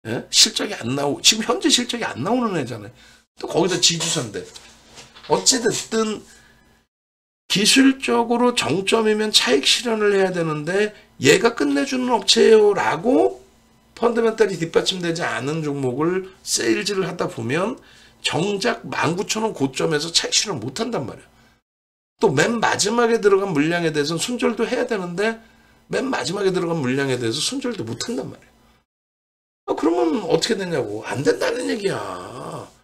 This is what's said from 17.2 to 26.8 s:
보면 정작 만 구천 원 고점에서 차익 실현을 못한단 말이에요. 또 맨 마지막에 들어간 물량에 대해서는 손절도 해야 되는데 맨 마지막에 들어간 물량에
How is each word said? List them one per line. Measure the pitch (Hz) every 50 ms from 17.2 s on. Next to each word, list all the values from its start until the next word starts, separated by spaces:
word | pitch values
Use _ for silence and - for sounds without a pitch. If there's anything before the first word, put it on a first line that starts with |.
| 180 -
보면 | - - 117 113 139 165 190 226 262 - - - - - - - _ _
정작 | - - - 143 175 208 202 190 226 240 233 - -
만 | 147 123 - 113 139 175
구천 | 180 190 - - 220
원 | 220 220
고점에서 | 185 - 135 135 - - 165 165 156 147 156 165
차익 | - - - -
실현을 | - - - 220 175 123
못한단 | 107 127 - - 226 247 220 180 127
말이에요. | 98 82 - - _ _ _ _ _ _ _ _ _ _ _ _ _ _ _ _ _ _ _
또 | - -
맨 | 131 139 170 214 233 226
마지막에 | 185 - - - - 202 233 240 240 226 233 220
들어간 | 196 202 196 190 196 190
물량에 | 165 139 147 160 175 175 170 160
대해서는 | 147 147 139 147 170 160
손절도 | - - 247 233 247 240 226 - 226 196
해야 | 240 233 247
되는데 | 247 233 202 180 175 175 175 208 226 226 226 - _ _ _ _ _ _ _ _ _
맨 | 170 202 247 269
마지막에 | 262 - - 151 180 208 196 190
들어간 | 180 185 170 165 165
물량에 | 165